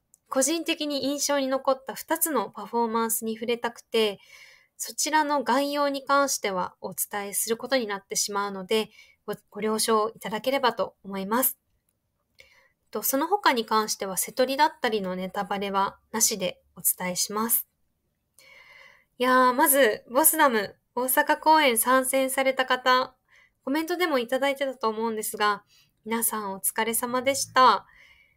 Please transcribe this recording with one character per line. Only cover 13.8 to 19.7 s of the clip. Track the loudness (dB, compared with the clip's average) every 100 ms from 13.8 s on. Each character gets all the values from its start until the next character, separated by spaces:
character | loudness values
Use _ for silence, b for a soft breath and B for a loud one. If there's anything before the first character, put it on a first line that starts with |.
| 0
し | -4
て |
は | -6 -6
瀬 | -6
取 | 0 0
り | 2
だ | 0
っ | 2
た | -2
り | -2
の | -4 -6
ネ | -6
タ | -6
バ | -6 -4
レ | -2
は | 0 -2 -4 _
な | 0
し | 0 0
で | -4 -6 _ -6
お |
伝 | -4 -2 -4
え | -4
し | -4
ま | -2 -2
す。 | -2 -4 _ _ _ _ _ _ _ B B B B B B B -4
い |
や | 2 6 6
ー、 |
ま | 4
ず、 | 4